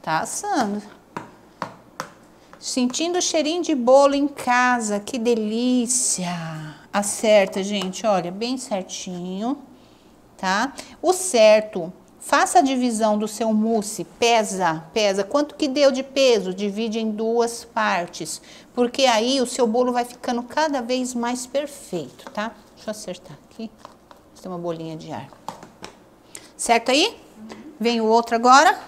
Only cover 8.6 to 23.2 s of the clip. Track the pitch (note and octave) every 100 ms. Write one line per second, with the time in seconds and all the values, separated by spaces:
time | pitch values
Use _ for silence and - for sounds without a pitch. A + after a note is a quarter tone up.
8.6 | - G3 F#3 - - F3+ F3+ F#3 A#3 C#4+
9.6 | - - - - _ - _ - F#3+ G3
10.6 | C4 - - - E4 F#4 - A#3 G#3+ G#3+
11.6 | G#3+ F#3+ E3 - - - - D4 F4+ F#4
12.6 | C4+ C4 B3 G#3+ A3 G#3 G#3+ - A3+ G#3+
13.6 | A3 A3+ G3+ - E3 - A#3 A#3 G3+ F#3+
14.6 | F3 D#3+ - A3+ G#3 G3 G3 F#3+ - -
15.6 | D4+ C4+ C#4 B3+ C4+ C#4 C4 A3 F#3 F#3
16.6 | G#3 G3 A3+ A3+ A3 G#3+ A3 A#3 A#3 A#3
17.6 | - A3+ G#3+ F#3+ F3 - D#3+ - - -
18.6 | - - A#3+ C4 C4 A3 A#3+ C4+ B3 -
19.6 | A#3 A#3+ B3+ B3 A#3+ - - A#3+ A#3+ -
20.6 | D#4 C#4 A#3 B3+ B3 A#3+ A#3+ B3 - C#4
21.6 | D4 - - F3 B2 - - - A3 -
22.6 | - - - G#3 - F3+